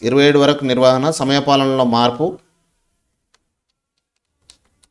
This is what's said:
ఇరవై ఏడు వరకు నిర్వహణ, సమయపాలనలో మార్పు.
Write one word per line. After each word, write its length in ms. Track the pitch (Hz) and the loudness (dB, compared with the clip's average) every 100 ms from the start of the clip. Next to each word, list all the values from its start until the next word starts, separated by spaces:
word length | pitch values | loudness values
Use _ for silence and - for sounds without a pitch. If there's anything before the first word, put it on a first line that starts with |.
ఇరవై 200 | 117 139 | -2 2
ఏడు 160 | 143 143 | 2 2
వరకు 260 | 143 143 135 | 2 0 -2
నిర్వహణ, 440 | 123 127 127 151 | 2 2 2 -2
సమయపాలనలో 760 | 160 135 139 139 139 135 131 | -4 -2 -2 0 0 0 0
మార్పు. 560 | 123 117 120 120 156 - _ _ _ _ _ _ _ _ _ _ _ _ _ _ _ _ _ _ _ _ _ - _ _ _ | 0 0 0 -2 -6 -8 _ _ _ _ _ _ _ _ _ _ _ _ _ _ _ _ _ _ _ _ _ -20 _ _ _